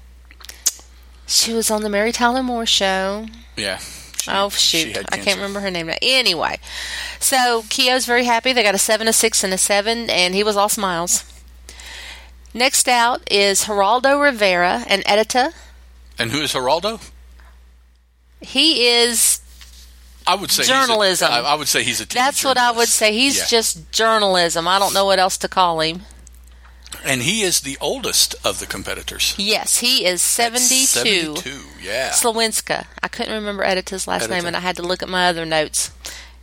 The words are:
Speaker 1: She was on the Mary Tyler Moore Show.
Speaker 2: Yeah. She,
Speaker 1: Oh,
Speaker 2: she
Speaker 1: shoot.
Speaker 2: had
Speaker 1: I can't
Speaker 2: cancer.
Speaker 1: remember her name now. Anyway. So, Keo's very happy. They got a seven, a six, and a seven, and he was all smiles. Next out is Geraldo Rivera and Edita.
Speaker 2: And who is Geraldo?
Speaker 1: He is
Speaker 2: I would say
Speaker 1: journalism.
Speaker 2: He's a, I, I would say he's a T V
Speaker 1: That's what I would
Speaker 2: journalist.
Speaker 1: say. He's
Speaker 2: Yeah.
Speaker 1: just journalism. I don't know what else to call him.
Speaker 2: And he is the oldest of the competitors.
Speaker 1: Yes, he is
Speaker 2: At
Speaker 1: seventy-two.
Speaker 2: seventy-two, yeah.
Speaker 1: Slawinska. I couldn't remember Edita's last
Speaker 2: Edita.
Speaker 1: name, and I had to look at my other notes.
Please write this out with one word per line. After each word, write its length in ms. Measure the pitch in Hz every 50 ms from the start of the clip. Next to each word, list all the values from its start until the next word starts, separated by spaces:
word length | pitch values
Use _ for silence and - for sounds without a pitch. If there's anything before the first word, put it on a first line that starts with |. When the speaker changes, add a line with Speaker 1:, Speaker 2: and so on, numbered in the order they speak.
| - - - - - - - - - - - - - - - - - - - - - - - - -
Speaker 1:
She 260 | - - - - 226
was 180 | 226 226 214 -
on 120 | 214 214
the 80 | 214 214
Mary 200 | 202 202 214 233
Tyler 300 | 233 - 240 240 247 269
Moore 220 | 262 247 247 233 226
Show. 640 | 220 - - 196 190 190 190 190 190 202 214 220 220 226 233 - - -
Speaker 2:
Yeah. 220 | - 107 98 92 -
She, 520 | - - - - - - - - - -
Speaker 1:
Oh, 180 | - 196 202 202
Speaker 2:
she 360 | - - - - - 165 160
Speaker 1:
shoot. 120 | 113 104
Speaker 2:
had 100 | 196 196 -
Speaker 1:
I 80 | -
can't 80 | 202 202
Speaker 2:
cancer. 140 | 202 190 185
Speaker 1:
remember 200 | 202 196 196 202
her 100 | 196 196
name 180 | 180 170 165 160
now. 80 | - -
Anyway. 580 | - 240 262 262 240 202 175 151 - - - - - - - - - - - - - - - -
So, 440 | - - 277 262 247 247 233 226 220 214
Keo's 380 | - - 262 254 254 262 247
very 180 | 240 240 240 247
happy. 300 | 240 233 226 - 262 254
They 80 | 247
got 120 | 208 208 190
a 40 | 202
seven, 300 | - - 220 208 220 226
a 40 |
six, 320 | 220 - - 226 - - -
and 80 | 190
a 60 | 185 190
seven, 500 | - - 202 202 202 220 233 233 226 -
and 260 | - 175 180 180 185
he 80 | 196
was 140 | 214 214 208
all 140 | 202 202 214
smiles. 540 | - 220 202 190 175 165 175 180 - - - - - - - - - - - - - - - - - - - - - - - - - - - - -
Next 340 | 226 247 277 - - - 262
out 320 | 247 240 233 240 262 - - -
is 340 | - 202 202 202 196 190 -
Geraldo 560 | 214 208 202 196 196 233 254 247 269 277 285
Rivera 640 | 285 285 254 214 208 190 180 175 175 180 208 240 233 -
and 160 | 202 190 -
Edita. 480 | - 208 214 220 220 - 247 254 320 339 - - - - - - - - - - - - -
Speaker 2:
And 120 | 117 110
who 80 | 117 147
is 140 | 151 127 -
Geraldo? 460 | 135 127 127 151 170 180 208 226 - - - - - - - - - - - - - - - - _ _ _ _ _ _ _ _ _ _ _ _ -
Speaker 1:
He 460 | - - - 262 294 320 302 226 240
is 540 | 240 240 233 233 240 233 226 - - - - - - - - - - - - - - - - - - - - -
Speaker 2:
I 80 | 165 180
would 160 | 202 180 139
say 140 | - - 135
Speaker 1:
journalism. 640 | 247 262 269 262 247 226 214 208 190 185 170 180 156
Speaker 2:
He's 80 | 120 120
a, 80 | 120
I, 60 | 143
I 20 | 147
would 140 | 151 143 -
say 140 | - 139
he's 180 | 117 123 113 -
a 60 | 110
T 80 | - -
V 40 | 233
Speaker 1:
That's 260 | 254 277 277 - -
what 120 | 269 254 247
I 120 | 247 240
would 40 | 233 233 233 226
Speaker 2:
journalist. 60 | -
Speaker 1:
say. 180 | - 226 214
He's 260 | 214 226 262 277 262 -
Speaker 2:
Yeah. 60 | -
Speaker 1:
just 460 | - 240 226 220 - - 165 156 -
journalism. 760 | - - 220 226 226 214 208 196 185 180 170 170 156 - 165
I 120 | 175 190 196
don't 160 | 202 185 185
know 100 | 196 196
what 140 | 196 190 185
else 180 | 185 190 - -
to 100 | - 185
call 320 | - 196 185 175 165 160
him. 220 | 156 160 165 185 202 - - - - - - - - - - - - - - - - - - - -
Speaker 2:
And 180 | 151 135 127
he 200 | 120 156 214 226
is 180 | 202 180 - -
the 160 | - 139 139 -
oldest 540 | - 147 226 269 208 - - - - - - - -
of 140 | 113 95 92
the 80 | 98
competitors. 680 | - - 101 95 98 95 92 - - - - - - -
Speaker 1:
Yes, 420 | - 196 208 214 180 - - - -
he 260 | 240 247 262 254 170
is 80 | 180 180
Speaker 2:
At 60 | 175
Speaker 1:
seventy-two. 640 | - - - - 233 233 226 247 247 247 262 262 269
Speaker 2:
seventy-two, 760 | 262 - 240 240 226 202 180 165 156 151 - - 131 139 131 - - - -
yeah. 280 | - 95 104 127 135 -
Speaker 1:
Slawinska. 760 | - - - 240 220 226 226 220 220 - - - 156 - - - - -
I 60 | - 180
couldn't 260 | - - 240 - 220
remember 280 | 220 208 208 202 196 -
Edita's 440 | - 190 185 185 - 196 185 - 202
last 180 | 185 180 -
Speaker 2:
Edita. 40 | -
Speaker 1:
name, 160 | 185 180 170
and 100 | 170 175
I 40 | 175
had 160 | 180 185 175
to 60 | 175
look 200 | 175 175 185 180
at 60 | 190 185
my 200 | 185 180 180 180
other 160 | 170 165 165
notes. 460 | 160 160 156 151 - - - - - - - - - - - - - - -